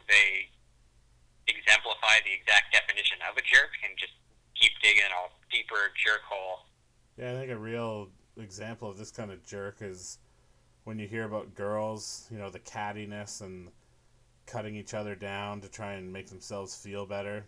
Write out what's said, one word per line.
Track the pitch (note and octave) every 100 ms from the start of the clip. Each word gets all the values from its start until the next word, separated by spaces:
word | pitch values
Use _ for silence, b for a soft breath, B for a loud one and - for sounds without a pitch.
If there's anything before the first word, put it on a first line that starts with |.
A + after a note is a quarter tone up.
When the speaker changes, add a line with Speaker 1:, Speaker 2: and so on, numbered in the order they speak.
| -
Speaker 1:
they | G2+ G2 F#2+ G2+ _ _ _ _ _ _ _ _ _ -
exemplify | - A2 G#2+ A#2 - A2 A2
the | G2
exact | G2 G#2+ G2+ -
definition | A2 - G2+ - F2+
of | F2 G#2+
a |
jerk | - B2+ D3 -
and | G2+ F#2+
just | G2 - _ _ _
keep | - A2 -
digging | G#2 G#2
a | G2 F2+ F#2 - -
deeper | A#2 G#2 G#2+ G2+ -
jerk | A2 G#2
hole. | - G2+ F#2+ F#2 - _ _ _ _ -
Speaker 2:
Yeah, | B2
I |
think | B2+ C3
a | A2+
real | A2 A#2 A2+ G#2+ F#2+ F#2 _ -
example | G2+ F#2+ A2 A2+ G#2+
of | F#2+
this | A2
kind | - G#2
of | F#2
jerk | - G2+ G2 -
is | G#2 F2+ - - _ _ _ _ _ _
when | A2 A2
you | G2+
hear | A2+
about | G#2+ G#2+ G2
girls, | F#2+ G2+ G#2+ A2 G#2+ - - -
you | A2
know, | G2
the | F#2
cattiness | - G#2+ G#2 G#2 G#2 G#2 G#2 -
and | F#2+ F#2 F2 - _ _ _ _ _ _ -
cutting | A#2+ G#2+ G#2
each | G2
other | G#2+ G#2
down | F#2+ G2+ G2 G2+ G#2
to | G2
try | - G2+
and | G2 F#2
make | F#2+ F#2
themselves | F#2 - G2+ F#2+ -
feel | G#2 G2+ G2
better. | G2+ G2+ G#2